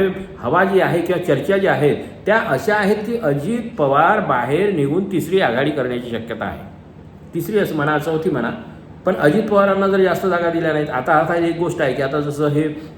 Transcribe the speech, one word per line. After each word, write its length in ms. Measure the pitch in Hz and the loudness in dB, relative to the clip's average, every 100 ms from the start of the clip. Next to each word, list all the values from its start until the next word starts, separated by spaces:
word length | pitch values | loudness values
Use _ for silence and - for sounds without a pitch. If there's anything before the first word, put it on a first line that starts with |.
| 190 190 - - | 0 -2 -10 -8
हवा 240 | 117 165 | -2 2
जी 160 | 190 196 | 4 4
आहे 220 | 151 165 | 2 2
किंवा 240 | 170 175 170 | 0 -2 0
चर्चा 320 | - - 196 | 0 2 2
ज्या 140 | 190 | 2
आहेत 240 | 135 143 113 - - - | 2 2 0 -4 -6 0
त्या 140 | 220 | 0
अशा 360 | - 170 190 208 | 2 -2 0 2
आहेत 200 | 196 214 | 2 0
की 240 | 208 233 | -2 -2
अजित 540 | 156 143 147 240 - - | 0 0 -2 -4 -4 -2
पवार 420 | 143 139 165 208 | 2 4 4 4
बाहेर 560 | 165 127 120 151 208 180 | 2 0 0 0 2 2
निघून 360 | 139 165 196 | 0 0 0
तिसरी 300 | 175 151 190 | -2 0 2
आघाडी 300 | 156 117 143 | 2 2 0
करण्याची 380 | 143 123 123 117 | 0 -2 -4 -4
शक्यता 340 | 117 110 110 98 | -6 -6 -8 -6
आहे. 140 | 82 - - - - - - - | -8 -12 -18 -20 -20 -20 -20 -10
तिसरी 260 | 170 160 208 | -8 -2 0
असं 160 | 175 156 | 0 0
म्हणा, 220 | 147 151 | 0 0
चौथी 320 | 151 160 185 | 0 -2 0
म्हणा, 220 | 139 117 117 - - - - - | -2 -2 -6 -12 -18 -20 -6 -2
पण 100 | 190 | 2
अजित 280 | 151 208 | 2 2
पवारांना 440 | - 202 196 190 196 | 2 2 2 2 2
जर 160 | 196 | 2
जास्त 220 | 185 170 196 | 2 2 0
जागा 240 | 175 170 | 0 0
दिल्या 240 | 165 160 | 0 0
नाहीत, 160 | 151 151 | 0 -2
आता 300 | 127 131 156 | -2 2 2
अर्थात 180 | 156 170 | 2 0
एक 200 | 170 160 | 0 0
गोष्ट 240 | 170 139 | -2 0
आहे 120 | 143 | 0
की 80 | 123 | 0
आता 180 | 135 151 | -2 -2
जसं 280 | 147 139 151 | -4 -2 0
हे, 160 | 143 156 147 - | 0 0 -4 -12